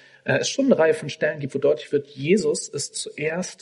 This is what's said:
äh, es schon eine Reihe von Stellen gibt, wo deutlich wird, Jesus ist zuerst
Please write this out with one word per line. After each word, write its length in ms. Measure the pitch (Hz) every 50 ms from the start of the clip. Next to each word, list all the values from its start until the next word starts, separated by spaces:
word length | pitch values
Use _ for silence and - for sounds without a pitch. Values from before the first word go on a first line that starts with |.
| - - - _ -
äh, 160 | - 131 156
es 100 | 165 -
schon 160 | - - 269
eine 140 | 269 196 -
Reihe 160 | 160 160 156
von 140 | - - 147
Stellen 300 | - - 156 151 160 151
gibt, 140 | 143 139 -
wo 60 | 131
deutlich 320 | - 143 147 - - -
wird, 160 | - 139 - -
Jesus 600 | - 131 139 156 185 208 160 147 151 151 - -
ist 280 | - 139 - - -
zuerst 680 | - - - - - 151 160 160 180 185 - - -